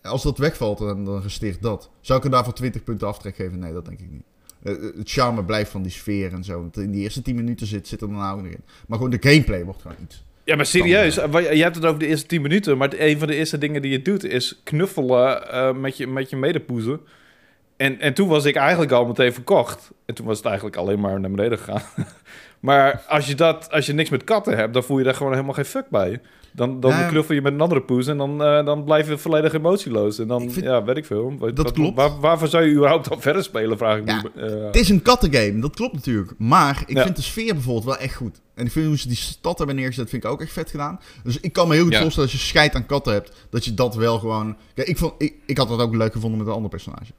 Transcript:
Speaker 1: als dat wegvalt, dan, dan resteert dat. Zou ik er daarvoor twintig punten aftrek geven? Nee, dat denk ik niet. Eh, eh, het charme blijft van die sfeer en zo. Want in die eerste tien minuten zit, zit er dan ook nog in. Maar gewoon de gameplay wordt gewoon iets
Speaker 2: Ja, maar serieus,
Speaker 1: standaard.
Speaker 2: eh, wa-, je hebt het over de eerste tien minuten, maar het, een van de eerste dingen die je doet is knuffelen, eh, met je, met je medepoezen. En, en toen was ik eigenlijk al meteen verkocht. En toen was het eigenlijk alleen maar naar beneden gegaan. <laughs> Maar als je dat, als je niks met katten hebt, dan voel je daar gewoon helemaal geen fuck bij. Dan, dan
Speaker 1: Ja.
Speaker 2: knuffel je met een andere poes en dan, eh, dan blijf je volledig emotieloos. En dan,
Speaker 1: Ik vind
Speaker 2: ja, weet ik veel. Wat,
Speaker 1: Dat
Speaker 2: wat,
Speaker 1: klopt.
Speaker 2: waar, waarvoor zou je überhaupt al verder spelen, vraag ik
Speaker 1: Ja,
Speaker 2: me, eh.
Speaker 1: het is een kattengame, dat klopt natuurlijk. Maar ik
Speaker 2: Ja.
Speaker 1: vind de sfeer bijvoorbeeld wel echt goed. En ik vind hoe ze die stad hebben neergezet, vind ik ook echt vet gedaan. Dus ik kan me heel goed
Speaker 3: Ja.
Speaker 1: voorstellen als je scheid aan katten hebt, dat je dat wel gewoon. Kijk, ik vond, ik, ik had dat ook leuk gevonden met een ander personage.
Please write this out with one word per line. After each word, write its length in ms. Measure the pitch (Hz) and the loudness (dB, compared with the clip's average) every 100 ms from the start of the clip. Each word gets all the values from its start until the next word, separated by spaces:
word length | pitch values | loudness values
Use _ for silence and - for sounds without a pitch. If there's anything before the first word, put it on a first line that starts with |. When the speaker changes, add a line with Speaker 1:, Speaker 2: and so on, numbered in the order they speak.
Speaker 1:
als 200 | - 123 | -6 -2
dat 160 | 147 131 | -2 0
wegvalt, 400 | 147 - 113 104 | -2 0 -4 -2
dan, 260 | 107 98 | -4 -4
dan 180 | 98 98 | -6 -6
resteert 400 | 98 - 107 85 | -6 -6 -6 -4
dat. 280 | 113 98 - _ | -4 -6 -10 _
Zou 180 | - 131 | 0 0
ik 60 | |
er 60 | 135 | 4
daarvoor 220 | 127 123 | 2 2
twintig 320 | 117 123 107 | -4 -4 -4
punten 220 | - 107 104 | -8 -6 -6
aftrek 280 | 101 101 - | -8 -12 -8
geven? 220 | 92 90 | -8 -8
Nee, 140 | 87 | -10
dat 120 | 85 | -10
denk 160 | 85 92 | -12 -16
ik 100 | 87 | -16
niet. 120 | 73 - _ - _ | -18 -20 _ -20 _
Eh, 100 | 101 | -10
eh, 80 | 98 101 82 | -8 -10 -12
het 140 | 101 | -6
charme 340 | - 123 113 | -2 0 0
blijft 260 | 90 107 104 | -2 -4 -4
van 120 | 101 | -6
die 100 | 92 | -8
sfeer 400 | - - 101 95 | -8 -6 -4 -4
en 120 | 90 | -8
zo. 160 | 92 87 | -10 -10
Want 160 | 85 110 | -10 -8
in 140 | 101 | -6
die 120 | 101 | -4
eerste 200 | 101 - | -6 -8
tien 120 | 120 | -6
minuten 320 | 120 117 117 104 | -4 -4 -6 -6
zit, 220 | 104 - | -8 -8
zit 120 | 110 | -10
er 80 | 104 | -10
dan 220 | 101 98 | -6 -8
ook 120 | 98 | -8
nog 100 | 92 | -12
in. 100 | - _ - - | -14 _ -20 -8
Maar 120 | 110 | -4
gewoon 200 | 127 123 | -2 2
de 80 | 139 | 6
gameplay 340 | 151 117 95 | 6 6 -2
wordt 180 | 87 95 | -6 -12
gewoon 140 | 87 76 | -18 -18
iets 200 | 85 - - _ | -18 -20 -20 _
Speaker 2:
Ja, 120 | - 147 | -4 0
maar 100 | 139 | 2
serieus, 460 | 180 175 190 175 | 4 6 6 4
Speaker 1:
standaard. 320 | - 151 160 | 2 2 2
Speaker 2:
eh, 60 | 170 | 4
wa-, 60 | 156 | 4
je 60 | |
hebt 120 | 170 165 | 4 2
het 80 | |
over 140 | 160 151 | 0 0
de 80 | 156 | 0
eerste 200 | 156 - | -2 0
tien 160 | 170 | -2
minuten, 340 | 143 196 202 131 | 2 2 2 2
maar 100 | 139 | 2
het, 100 | - | 4
een 180 | 156 151 | 2 4
van 100 | 156 | 0
de 60 | |
eerste 240 | 151 156 151 | -2 -2 -2
dingen 240 | 147 147 | -2 -2
die 80 | 135 | -2
je 120 | 131 | -2
doet 220 | 135 202 | 0 -2
is 360 | - 123 - - | -2 -2 -4 -8
knuffelen, 840 | - 151 196 - 127 123 131 123 - | -4 -2 0 -2 2 4 4 2 -4
eh, 200 | 127 131 | -2 0
met 220 | 131 135 131 | 0 -6 -6
je, 100 | 127 | -6
met 240 | 131 131 | -6 -6
je 60 | 135 | -2
medepoezen. 640 | 139 165 - 120 113 156 _ _ _ _ _ _ _ _ | 0 -2 -4 -4 -4 -6 _ _ _ _ _ _ _ _
En, 240 | 135 127 | -2 2
en 140 | 147 | 0
toen 140 | 135 196 | 2 4
was 160 | 151 | 4
ik 100 | 143 143 | 4 4
eigenlijk 360 | 139 175 147 | 4 4 4
al 140 | 123 120 | 4 4
meteen 260 | 113 123 | 4 2
verkocht. 580 | 120 123 190 117 - - _ | 2 2 2 2 -6 -18 _
En 100 | - | -12
toen 120 | 117 113 | -10 -4
was 100 | 107 | -2
het 100 | 113 | -2
eigenlijk 300 | 98 104 92 | -4 -4 -4
alleen 240 | 90 104 | -2 0
maar 200 | 101 98 | 0 -2
naar 100 | 95 | -4
beneden 280 | 98 113 113 | 0 0 0
gegaan. 240 | - 104 - - | -4 -6 -6 -8
<laughs> 100 | - - - - - _ | -8 -10 -20 -20 -20 _
Maar 440 | 131 139 139 - - | 4 6 4 2 0
als 180 | 151 135 | 0 0
je 80 | |
dat, 360 | 143 165 156 - | 2 2 2 -2
als 160 | 156 139 | -2 0
je 60 | |
niks 180 | 147 156 | -2 0
met 140 | 135 | -2
katten 320 | - 214 208 113 | 0 0 2 0
hebt, 180 | 110 | 2
dan 100 | 123 | 0
voel 140 | 123 139 | 0 0
je 60 | |
daar 100 | 131 | 2
gewoon 180 | 127 139 | 0 -2
helemaal 220 | 131 139 | -2 -2
geen 100 | 139 | -6
fuck 240 | 139 269 262 | -6 -6 -2
bij. 300 | 110 90 120 _ _ - | -2 0 -4 _ _ -20
Dan, 280 | - 123 131 | -4 -4 2
dan 100 | 127 | 2
Speaker 1:
Ja. 180 | 156 175 | 4 2
Speaker 2:
knuffel 260 | 156 151 | 0 0
je 80 | 147 | 0
met 100 | 139 | 0
een 80 | 143 | 2
andere 200 | 165 147 | 2 2
poes 240 | - 127 131 | 2 0 0
en 100 | 143 | -2
dan, 260 | 139 147 | -2 0
eh, 220 | 147 147 | 4 4
dan 200 | 147 147 | 2 -2
blijf 240 | 147 156 151 | 4 2 2
je 100 | 147 | -4
volledig 340 | 165 151 156 | 0 2 2
emotieloos. 680 | 156 160 196 143 110 104 107 | 2 2 0 0 0 0 -2
En 80 | 113 | -4
dan, 140 | 123 | -2
Speaker 1:
Ik 80 | 123 | -4
vind 140 | 123 | -4
Speaker 2:
ja, 200 | 131 123 | 0 0
weet 120 | 107 139 | 0 -4
ik 80 | |
veel. 300 | 147 104 123 139 | -2 -4 -4 -4
Wat, 180 | 110 127 | -2 0
Speaker 1:
Dat 80 | |
Speaker 2:
wat, 100 | 135 | 0
Speaker 1:
klopt. 220 | 139 156 120 | 2 0 4
Speaker 2:
waar, 240 | 147 147 | 2 4
waarvoor 280 | 151 165 156 | 2 2 2
zou 160 | 165 | 4
je 100 | 160 | 4
überhaupt 360 | 147 143 160 131 | 6 6 4 0
al 100 | 117 | -2
verder 220 | 135 175 | 0 0
spelen, 360 | - 113 113 107 | -2 -2 -2 0
vraag 200 | 113 107 | 0 0
ik 100 | 107 | 0
Speaker 1:
Ja, 140 | 107 107 | -4 -4
Speaker 2:
me, 120 | - 113 | -8 -8
eh. 180 | 107 107 | -6 2
Speaker 1:
het 100 | 156 | 2
is 120 | 190 | 6
een 140 | 196 | 4
kattengame, 580 | 226 247 185 135 104 107 | 6 4 4 4 4 0
dat 140 | 139 - | -4 -4
klopt 180 | 247 | -6
natuurlijk. 380 | 160 131 110 92 - | -4 -2 -2 -4 -4
Maar 440 | 113 175 143 139 - | 4 6 4 0 -2
ik 100 | 139 | 2
Speaker 2:
Ja. 60 | |
Speaker 1:
vind 140 | 180 180 | 2 0
de 60 | |
sfeer 300 | - 220 226 | -6 -4 -4
bijvoorbeeld 300 | 165 127 117 | -2 -2 -2
wel 120 | 117 - | -2 -4
echt 180 | 131 | -6
goed. 260 | - 113 - _ | -8 -10 -12 _
En 100 | - 120 | -8 -4
ik 60 | |
vind 140 | 156 156 | 0 0
hoe 120 | 147 | 0
ze 100 | 123 | -2
die 80 | 120 | -4
stad 420 | - - 165 175 | -6 -6 -6 -4
hebben 180 | 147 135 | -4 -4
neergezet, 320 | 131 123 113 | -4 -6 -6
vind 140 | 127 | -6
ik 60 | - | -6
ook 100 | 147 | -6
echt 120 | 156 | -8
vet 180 | - 160 | -10 -8
gedaan. 300 | 151 147 185 - - | -8 -8 -10 -18 -12
Dus 160 | 123 123 | -6 -4
ik 120 | 175 | -2
kan 160 | 190 170 | 2 4
me 60 | |
heel 100 | 156 | 6
goed 80 | 175 | 6
Speaker 3:
Ja. 80 | 107 | 4
Speaker 1:
voorstellen 280 | 156 160 135 | 2 2 0
als 100 | 131 | 0
je 60 | - | 0
scheid 280 | 165 151 | 4 4
aan 120 | 131 110 | 2 -2
katten 260 | 143 123 | -2 0
hebt, 340 | 104 - - - | -2 -2 -20 -6
dat 140 | 117 | -6
je 100 | 120 | -4
dat 200 | 107 123 | 0 0
wel 240 | 110 117 113 | 2 0 0
gewoon. 380 | 110 110 107 107 - | -2 -4 -4 -8 -12
Kijk, 140 | - 139 | -6 -4
ik 100 | 170 | -2
vond, 140 | 160 - | -2 -4
ik, 160 | 151 - - | -6 -6 -6
ik 100 | 135 | -2
had 120 | 123 | 0
dat 120 | 117 | 0
ook 140 | 117 | 0
leuk 180 | 113 110 | 0 0
gevonden 260 | 110 113 110 | -2 -4 -4
met 80 | 107 | -4
een 60 | |
ander 160 | 110 104 | -6 -6
personage. 420 | 92 - - - | -10 -12 -14 -18